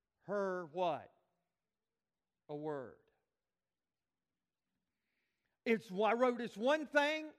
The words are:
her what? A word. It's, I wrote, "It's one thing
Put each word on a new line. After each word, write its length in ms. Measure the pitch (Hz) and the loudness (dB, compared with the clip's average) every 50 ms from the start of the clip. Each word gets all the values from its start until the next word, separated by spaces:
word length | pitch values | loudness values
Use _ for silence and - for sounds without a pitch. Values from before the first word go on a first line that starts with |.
| _ _ _ _ _ | _ _ _ _ _
her 440 | - 202 202 196 190 185 180 175 151 143 | -4 -2 0 0 0 0 -2 -4 -6 -4
what? 380 | 180 185 170 147 120 98 - - _ _ _ _ _ _ _ _ _ _ _ _ _ _ _ _ _ _ _ _ _ _ _ _ _ _ - | -2 0 0 0 -2 -6 -12 -20 _ _ _ _ _ _ _ _ _ _ _ _ _ _ _ _ _ _ _ _ _ _ _ _ _ _ -12
A 60 | 147 | -10
word. 440 | 147 151 156 147 143 127 101 71 - _ _ _ _ _ _ _ _ _ _ _ _ _ _ _ _ _ _ _ _ _ _ _ _ _ _ _ _ _ _ _ _ _ _ _ _ _ _ _ _ _ _ _ _ _ _ _ _ _ _ _ _ _ | -8 -6 -6 -6 -6 -8 -10 -14 -20 _ _ _ _ _ _ _ _ _ _ _ _ _ _ _ _ _ _ _ _ _ _ _ _ _ _ _ _ _ _ _ _ _ _ _ _ _ _ _ _ _ _ _ _ _ _ _ _ _ _ _ _ _
It's, 260 | 247 226 196 - - | 2 2 2 0 -4
I 220 | 185 190 220 208 226 | -2 0 2 2 4
wrote, 260 | 233 254 254 247 233 | 4 4 2 2 0
"It's 180 | 240 185 - 196 | -4 -8 -6 -2
one 280 | 220 262 302 320 302 | 2 2 2 2 0
thing 460 | 214 - 294 285 294 311 311 311 302 - | 2 2 2 4 4 0 -2 -6 -10 -14